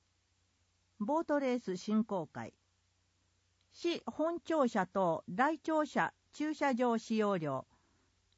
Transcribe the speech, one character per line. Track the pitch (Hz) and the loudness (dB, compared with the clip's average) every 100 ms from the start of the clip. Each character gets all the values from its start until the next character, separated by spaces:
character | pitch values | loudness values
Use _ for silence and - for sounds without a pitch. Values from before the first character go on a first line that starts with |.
| _ _ _ _ _ _ _ _ _ - | _ _ _ _ _ _ _ _ _ -6
ボ | 208 311 | -2 0
ー | 320 | 0
ト | 294 | 0
レ | 262 247 | 0 0
ー | |
ス | - 180 | -2 -6
振 | - 214 220 | 0 0 0
興 | 196 151 | -2 -6
会。 | 123 110 - _ _ _ _ _ _ _ _ _ _ _ | -8 -10 -12 _ _ _ _ _ _ _ _ _ _ _
市 | - 339 330 - | -6 -4 -2 -4
本 | - 320 339 | -2 -2 -2
庁 | - 320 247 | 0 2 2
舎 | 214 185 | 2 0
等 | 202 180 160 - | 0 2 0 -2
来 | 180 285 320 | 0 0 0
庁 | - 311 302 | 0 0 2
舎 | 214 165 - _ | 0 -2 -4 _
駐 | - 302 | -6 -4
車 | 302 285 | 0 0
場 | 240 247 226 | 2 2 0
使 | - 220 | 0 0
用 | 208 190 | 2 0
料。 | 151 131 - _ _ _ _ _ _ | -2 -4 -6 _ _ _ _ _ _